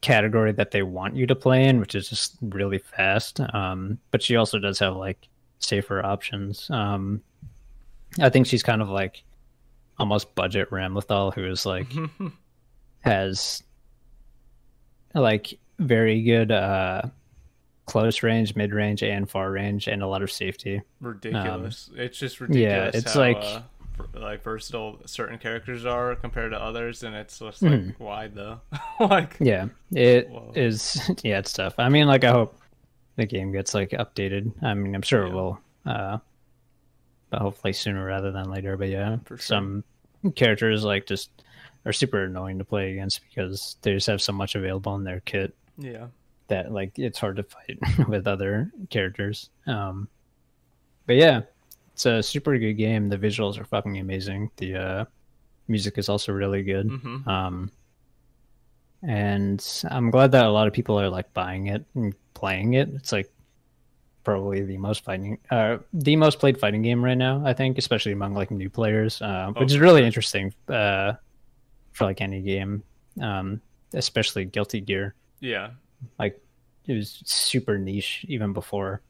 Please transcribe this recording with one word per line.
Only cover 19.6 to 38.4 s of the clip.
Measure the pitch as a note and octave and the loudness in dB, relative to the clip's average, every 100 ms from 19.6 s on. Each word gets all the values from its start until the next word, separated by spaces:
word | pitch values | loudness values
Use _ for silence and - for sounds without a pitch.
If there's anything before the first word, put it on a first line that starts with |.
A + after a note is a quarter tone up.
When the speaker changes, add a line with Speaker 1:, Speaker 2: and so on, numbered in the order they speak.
| G2+ G2+ G2+ | -2 -4 -4
Speaker 1:
and | G#2 | -4
a | G2 | -2
lot | F#2+ | -4
of | G2 | -4
safety. | - F#2+ - - G2 - _ | -6 -8 -8 -6 -8 -8 _
Speaker 2:
Ridiculous. | B2 G#2 A2 A2 G2+ F#2 F#2 A2 - | -14 -12 -6 -4 -4 -6 -8 -12 -16
Speaker 1:
Um, | - | -12
Speaker 2:
It's | A#2+ - | -10 -8
just | C3 - | -10 -10
Speaker 1:
yeah, | C3 | 0
Speaker 2:
ridiculous | C#3 A2 G2 F#2+ - | 4 4 4 0 -2
Speaker 1:
it's | - | 0
Speaker 2:
how, | A2+ | 4
Speaker 1:
like, | B2+ A2 | 4 4
Speaker 2:
uh, | G#2 G#2+ A#2+ - - - | 0 -8 -12 -20 -12 -10
ver-, | - B2+ | -10 -10
like, | A2 G#2 | -10 -10
versatile | - A2 - A#2+ A2 G#2 - | -8 -10 -8 -10 -10 -14 -16
certain | - A2+ A2+ | -10 -10 -8
characters | A#2 A#2 A2+ B2 A#2+ | -8 -8 -8 -8 -4
are | A#2+ B2 A#2+ | -2 -2 -4
compared | A#2+ A#2+ A2+ | -6 -6 -6
to | G#2+ | -6
others, | A2 A2+ A#2 A#2 | -6 -6 -8 -8
and | A#2 G#2+ | -12 -12
it's | G#2+ - | -14 -14
just | A2 - | -16 2
like, | F#3 | 4
Speaker 1:
Mm-hmm. | C#3 F#2 A2+ | 4 0 -10
Speaker 2:
why | A2 G#2 A2 | -10 -10 -10
the, | G#2 G2+ A2+ - C#3+ | -12 -14 -14 -14 -12
<laughs> | - - | -12 0
like, | G#3+ G3 C#3+ - | 4 4 2 0
Speaker 1:
Yeah, | C#3 G2+ G2 - _ | 2 2 -2 -10 _
it | - B2 B2 - | 4 8 8 4
Speaker 2:
whoa. | A#2+ A2+ A#2 | -10 -8 0
Speaker 1:
is. | A#2+ G#2+ - - - F3+ | 0 0 -4 -6 -2 -2
<laughs> | |
Yeah, | A2+ G2 | 0 -2
it's | G2+ | -2
tough. | - F#2+ - | -4 -6 0
I | A#2+ | 4
mean, | D3 D3 | 6 8
like, | C3+ | 6
I | B2 | 8
hope | A#2+ A2 - _ _ _ _ _ - | 6 4 -2 _ _ _ _ _ -4
the | A2 | -2
game | F#2+ G2 | -2 -4
gets, | G2 G2 | -4 -2
like, | G#2 G2 | -2 -2
updated. | - G#2+ - G2 G2 G#2+ - | -4 -6 -4 -4 -2 -4 -4
I | C3 G2+ | -2 -2
mean, | G2 G2 | -2 -4
I'm | |
sure | G2 B2 | 2 2
it | F#2 | 2
Speaker 2:
Yeah. | |
Speaker 1:
will, | F#2 F#2 F2 _ _ - | -2 -4 -6 _ _ -6
uh, | A2+ G2 G#2+ _ _ _ _ _ _ _ _ _ _ _ | -6 -4 -8 _ _ _ _ _ _ _ _ _ _ _
but | - | -4
hopefully | G2+ G2+ - | -4 -2 -4
sooner | F#2+ - G2 F#2+ | -4 -4 -4 -4
rather | F#2+ G2 | -4 -4
than | F#2+ | -6